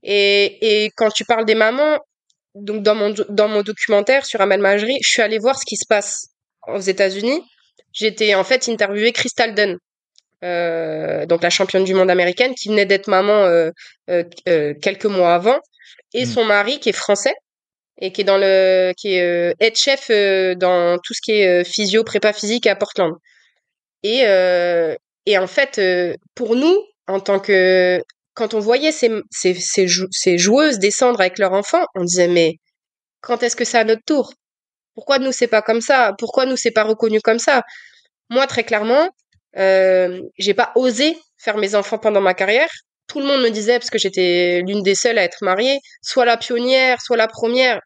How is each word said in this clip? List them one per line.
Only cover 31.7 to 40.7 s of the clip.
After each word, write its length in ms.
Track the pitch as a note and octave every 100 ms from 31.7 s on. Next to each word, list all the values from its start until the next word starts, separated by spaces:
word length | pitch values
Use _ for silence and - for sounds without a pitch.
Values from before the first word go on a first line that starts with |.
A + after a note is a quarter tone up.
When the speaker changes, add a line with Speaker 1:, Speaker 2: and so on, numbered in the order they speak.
| - E4+
Speaker 1:
on 80 | F#3+
disait, « 240 | F3 F3 F3
Mais 260 | F3 E3 E3 _ _ _ _ _ _
quand 220 | - A#3+
est-ce 100 | A#3+
que 100 | -
c'est 140 | A#3 A#3
à 60 |
notre 180 | A3 A3
tour ? 280 | - D4+ - - _ _ _ _ _
Pourquoi 240 | - - C#4
nous, 120 | C4
c'est 160 | B3 A#3+
pas 160 | A3
comme 200 | G#3+ A3+
ça ? 300 | A3+ C4+ A3+ G3+
Pourquoi 280 | A3+ - C4
nous, 100 | B3+
c'est 140 | A#3+
pas 100 | A3
reconnu 360 | G#3+ A3 A3+ G#3+
comme 180 | A3 A3+
ça ? » 240 | - C4+ - - - _ _ _ _
Moi, 160 | A#3+ C4+
très 160 | B3
clairement, 460 | A3+ G#3+ A3 C4 F4 _ _ _ _ -
euh, 600 | F#3+ F#3+ F#3+ F#3 F3+ F3+ - _
j'ai 160 | G3
pas 180 | F#3+ -